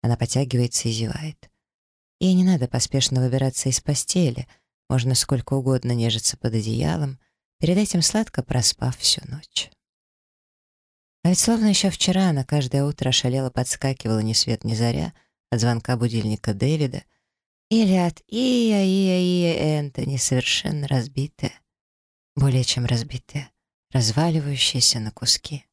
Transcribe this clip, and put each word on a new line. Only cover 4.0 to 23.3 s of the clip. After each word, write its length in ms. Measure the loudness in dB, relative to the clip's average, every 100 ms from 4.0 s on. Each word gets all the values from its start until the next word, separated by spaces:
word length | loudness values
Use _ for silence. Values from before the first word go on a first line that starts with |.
| 0 0 0 0 -10 _ _ _ _
можно 240 | -2 0
сколько 420 | 0 0 -2 0 -2
угодно 360 | 0 0 0
нежиться 460 | 0 0 0 -4 -2
под 180 | -2 -2
одеялом, 640 | -2 0 0 0 -4 -6 _ _ _ _
перед 180 | 0 2
этим 240 | 2 0
сладко 420 | 0 0 -2 -4
проспав 540 | -2 0 0 0 -4 -2
всю 240 | -2 -2 -6
ночь. 440 | -14 -8 -8 -8 _ _ _ _ _ _ _ _ _ _ _ _ _ _ _
А 60 | 0
ведь 100 | 2
словно 280 | 2 2 2
ещё 220 | 2 0
вчера 380 | 0 0 2 2
она 160 | 2 0
каждое 400 | -2 0 0 -2
утро 240 | -2 -2
ошалело 400 | 0 0 -2 -2
подскакивала 680 | -2 -4 -2 -4 -4 -2 -2
ни 140 | 0
свет 300 | 0 0 -2
ни 100 | -2
заря 400 | 0 0 0 -4 -8 _ _ _
от 80 | 0
звонка 380 | 2 0 -2 -2
будильника 560 | 0 0 -2 -2 -4
Дэвида 500 | -2 0 0 0 -4 -12 _ _ _ _ _ _
или 220 | 2 4
от 280 | 4 2 -2 _
"Ия-ия-ия" 1500 | -2 0 2 4 2 2 2 2 2 2 2 2 2 0 0
Энтони, 380 | -2 -6 -4 -2
совершенно 720 | 0 0 0 -2 -2 -4 -2
разбитая, 640 | -2 -2 -4 -6 _ -10 -10 _ _ _ _ _ _ _ 0
более 300 | 2 2 0
чем 200 | -2 0
разбитая, 640 | -2 -2 -10 -8